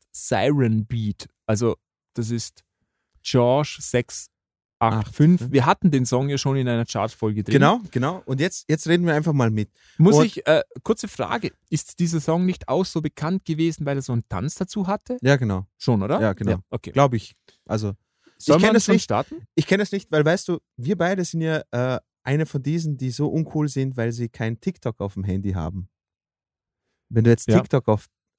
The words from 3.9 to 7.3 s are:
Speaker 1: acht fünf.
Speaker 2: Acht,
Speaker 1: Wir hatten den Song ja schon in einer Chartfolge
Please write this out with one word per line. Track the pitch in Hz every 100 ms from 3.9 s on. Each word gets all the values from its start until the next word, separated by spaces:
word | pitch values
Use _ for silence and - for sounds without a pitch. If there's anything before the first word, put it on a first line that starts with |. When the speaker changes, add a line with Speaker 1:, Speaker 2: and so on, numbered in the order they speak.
| 123 - - - _ _ _ _ _
Speaker 1:
acht | 113 110 107
fünf. | - 156 180
Speaker 2:
Acht, | 127
Speaker 1:
Wir | 131 135
hatten | 202 180
den | 139 123
Song | 123 139
ja | 139
schon | 139 135
in | 123
einer | 117 117
Chartfolge | 110 110 - 110